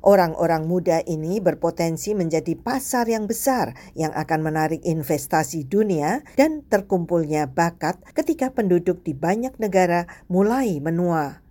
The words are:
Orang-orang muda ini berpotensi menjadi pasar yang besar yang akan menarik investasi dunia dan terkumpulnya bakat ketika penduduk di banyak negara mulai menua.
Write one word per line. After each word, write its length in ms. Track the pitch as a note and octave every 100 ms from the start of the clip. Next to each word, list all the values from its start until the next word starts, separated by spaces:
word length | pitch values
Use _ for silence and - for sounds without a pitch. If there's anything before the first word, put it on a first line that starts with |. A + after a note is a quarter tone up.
Orang-orang 640 | F3 G3+ E3+ D#3+ E3 D#3+ D#3
muda 320 | F3+ F3 E3 -
ini 320 | D#3+ D#3 G#3
berpotensi 720 | F#3 E3+ E3 E3+ E3 D#3+ -
menjadi 480 | G#3 E3 D#3+ D#3+ D#3+
pasar 480 | - C4 C4+ B3 A#3
yang 160 | A3+
besar 480 | G#3 A3+ - B3+ C#3+ C3 - -
yang 160 | D#3+
akan 400 | D#3 D#3 D#3 D#3
menarik 320 | D#3 D#3 D#3+
investasi 800 | F3+ D#3+ C#3 D3 - D#3+ D#3 E3
dunia 640 | C3+ G3 G#3+ E3 D3 B3 - -
dan 240 | D4+ D#4 -
terkumpulnya 800 | G3+ G3 F#3 E3 F3 D3+ D3+ D3
bakat 480 | C3 E3+ E3 D#3 F3+ -
ketika 400 | - D#4 D#4 C4
penduduk 500 | C4 G3+ F3 E3+ F3 -
di 80 | C3+
banyak 400 | E3 G#3 C4 C4
negara 560 | G#3+ F#3+ F3+ F3 F3 - -
mulai 560 | F3+ G3+ B3+ B3 D#3
menua. 560 | D3 E3+ F3 E3 C#3+ - _